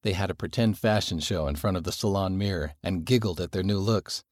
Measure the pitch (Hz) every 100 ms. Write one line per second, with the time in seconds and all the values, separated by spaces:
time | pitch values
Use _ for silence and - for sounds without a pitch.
0 | 107 92 95 92 104 - 113 98 113 107
1 | - 85 - 90 73 73 107 92 85 -
2 | 107 98 95 95 101 90 73 - - 92
3 | 80 127 107 85 87 98 95 101 101 107
4 | - - _